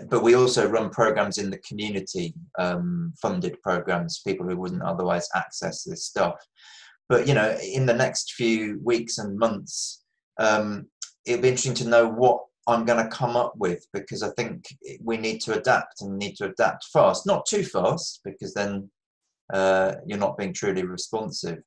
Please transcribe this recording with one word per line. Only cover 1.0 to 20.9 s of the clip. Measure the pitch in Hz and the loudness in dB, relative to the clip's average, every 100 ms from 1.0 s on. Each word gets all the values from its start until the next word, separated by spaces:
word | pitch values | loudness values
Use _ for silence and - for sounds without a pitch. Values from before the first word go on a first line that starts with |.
| 110 107 101 98 | 4 4 0 -2
in | 98 | -4
the | 95 | -6
community, | - 104 104 98 95 92 85 82 - - | -10 -8 -4 -4 -4 -6 -6 -8 -12 -4
um, | 90 87 87 87 85 - | -2 0 -2 -2 -4 -4
funded | 107 92 87 - | -4 -2 -4 -4
programs, | 98 90 90 87 85 - 101 | -2 -2 0 -2 -2 -6 -4
people | 90 90 | -4 -4
who | 90 | -4
wouldn't | 92 90 | -4 -4
otherwise | 87 85 90 87 - 92 | -4 -2 0 0 -2 -4
access | - - 85 - | -4 -6 -8 -8
this | - - - | -10 -10 -8
stuff. | 104 95 - - _ - - - _ _ | -2 -2 -2 -14 _ -20 -20 -20 _ _
But, | 123 135 | 2 4
you | |
know, | 113 107 110 | 4 4 0
in | 95 131 127 | -4 0 2
the | |
next | 120 131 - - | 4 2 -2 -8
few | - 117 110 107 101 | -2 0 2 0 -4
weeks | 113 117 113 - | 0 0 0 -6
and | 104 101 | -6 0
months, | 113 98 - - - - _ _ _ - | 0 0 -8 -8 -8 -10 _ _ _ -2
um, | 110 107 104 101 - _ - _ - | 2 2 0 -4 -10 _ -16 _ -2
it'll | 120 | 2
be | 127 | 2
interesting | 127 135 113 | 2 -2 -2
to | 113 | 4
know | 117 113 | 6 6
what | 113 123 117 - _ - | 4 4 4 -2 _ 0
I'm | 117 113 | 2 4
gonna | 113 113 | 2 0
come | - 120 120 | -2 -2 0
up | - - | -2 -2
with, | 95 87 - | -2 -2 -6
because | 101 98 98 | -10 -8 -6
I | 104 - | -6 -4
think | 113 90 - - - - | -6 -8 -14 -18 -16 -10
we | 110 113 | -6 -4
need | 110 110 | -4 -4
to | - 110 | -4 -2
adapt | 127 120 - - | 2 2 0 -10
and | 98 98 | -8 -6
need | 101 - | -6 -6
to | 98 | -6
adapt | - 226 - - | 0 0 0 0
fast. | - 98 - 196 | 6 6 4 0
Not | 185 - | 0 0
too | 208 | -2
fast, | - - 95 165 - - | -2 0 0 0 -4 -10
because | - - 98 | -14 -12 -8
then, | 101 101 98 98 _ _ _ _ _ _ | -4 -4 -4 -10 _ _ _ _ _ _
uh, | 95 95 95 95 - - | 0 4 4 2 -2 -6
you're | 101 | -2
not | 98 101 | -2 -2
being | 98 | -6
truly | 90 101 92 | -2 0 0
responsive. | 90 | -2